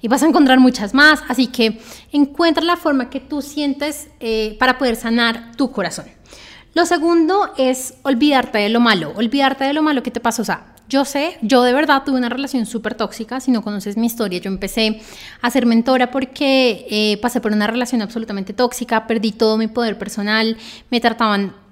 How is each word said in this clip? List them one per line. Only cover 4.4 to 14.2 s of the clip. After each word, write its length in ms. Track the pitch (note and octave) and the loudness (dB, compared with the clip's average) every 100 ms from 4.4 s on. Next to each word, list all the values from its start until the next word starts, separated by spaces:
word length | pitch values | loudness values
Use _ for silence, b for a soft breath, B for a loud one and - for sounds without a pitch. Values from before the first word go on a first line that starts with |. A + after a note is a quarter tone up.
| A3 G#3+ | -2 0
para 180 | B3+ B3+ | 0 2
poder 200 | C4+ A#3 | 0 -2
sanar 560 | A#3 A#3 A#3 A3+ - - | -2 0 0 -2 -10 -4
tu 160 | C4 | -4
corazón. 320 | A#3 F3 - - _ - B B B B | -2 -6 -8 -14 _ -20 B B B B
Lo 100 | - | 0
segundo 680 | E4+ E4+ D#4+ E4+ D#4+ F#4+ G4 - | 2 2 2 4 4 2 0 0
es 380 | C4 B3+ - - | 0 0 -6 -10
olvidarte 560 | - B3 D4 C4+ B3 A3 | -2 2 4 2 0 -2
de 100 | G#3 | 0
lo 120 | A#3 | 2
malo, 340 | A#3+ G3+ D3+ E3 | 4 2 0 -4
olvidarte 480 | A3+ C#4 C4+ C#4 | -2 2 0 0
de 80 | C4+ | -2
lo 100 | D4 | 0
malo 200 | D#4 C#4 | 0 0
que 80 | A#3+ | -4
te 100 | - | -4
pasó. 220 | A#3 A3+ | -4 -2
O 20 | |
sea, 300 | G#3 E3 - - _ | -4 -6 -8 -20 _
yo 160 | C4+ | -2
sé, 320 | C#4 C#4 D#4 F4+ | 0 -2 -4 -4
yo 200 | G#3+ B3+ | 2 4
de 100 | B3 | 4
verdad 280 | B3+ D4+ C#4 | 2 4 2
tuve 120 | C#4 C4 | 2 -2
una 140 | A#3+ | -2
relación 340 | B3 C#4 C4 | -4 -4 -4
súper 300 | A3 A3+ G#3+ | -4 -6 -6
tóxica. 460 | - G#3 - A3 B3+ | -4 -6 -6 -8 -6
Si 100 | C4+ | 0
no 120 | A#3 | 0
conoces 340 | G#3 G#3 G3+ G3+ | 0 -6 -6 -2
mi 100 | A#3 | -2
historia, 340 | A#3 | -2